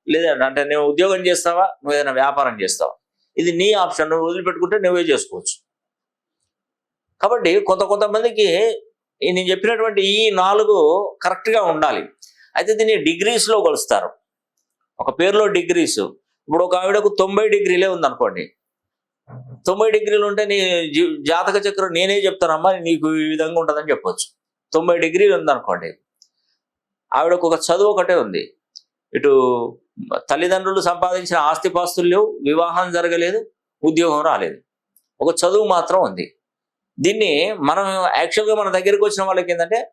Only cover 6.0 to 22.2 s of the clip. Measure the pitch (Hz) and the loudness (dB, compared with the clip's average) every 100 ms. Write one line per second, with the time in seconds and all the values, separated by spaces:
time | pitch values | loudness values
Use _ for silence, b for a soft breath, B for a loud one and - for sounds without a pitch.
6 | _ _ _ _ _ _ _ _ _ _ | _ _ _ _ _ _ _ _ _ _
7 | _ _ 202 240 180 196 196 185 190 208 | _ _ 0 2 2 2 2 0 0 0
8 | 208 208 233 214 202 170 226 208 - _ | 0 0 0 2 2 2 0 -2 -8 _
9 | _ _ 147 180 185 185 208 226 226 202 | _ _ -2 0 0 0 0 0 -2 0
10 | 190 208 220 190 185 208 214 202 151 180 | 0 2 2 2 2 2 4 4 4 2
11 | 202 - 180 185 220 226 180 156 151 101 | -2 -4 -4 -4 -2 0 0 0 0 -2
12 | - _ b b b b 180 214 220 208 | -6 _ b b b b -2 0 2 0
13 | 143 170 202 233 185 220 170 139 - 101 | 0 0 0 0 0 2 2 0 0 -2
14 | 90 - _ _ _ _ _ _ _ - | -2 -10 _ _ _ _ _ _ _ -10
15 | 123 131 180 208 208 196 170 175 151 113 | -6 0 2 2 2 2 0 0 0 -2
16 | 95 - _ _ - 160 180 180 190 208 | -6 -8 _ _ -4 -2 0 0 0 2
17 | 208 202 190 196 214 208 190 180 190 180 | 2 2 0 2 2 2 2 2 0 0
18 | 143 123 113 90 - _ _ _ _ _ | -2 0 -4 -4 -12 _ _ _ _ _
19 | _ _ - - - - - 196 220 214 | _ _ -20 -20 -20 -8 -4 0 2 2
20 | 208 208 208 202 208 202 185 175 160 147 | 2 0 0 -2 -2 0 0 0 0 0
21 | 170 151 143 165 185 202 202 190 190 170 | 0 -2 -2 0 0 0 -2 -2 -2 0
22 | 190 202 | 0 0